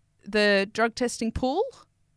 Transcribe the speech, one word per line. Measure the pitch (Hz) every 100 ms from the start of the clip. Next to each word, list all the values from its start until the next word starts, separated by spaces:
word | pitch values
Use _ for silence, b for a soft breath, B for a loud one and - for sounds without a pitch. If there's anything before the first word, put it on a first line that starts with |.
| _ _ -
the | 208 208 202 202
drug | - 233 -
testing | 240 - 226
pool, | - 254 311 523 - - _ _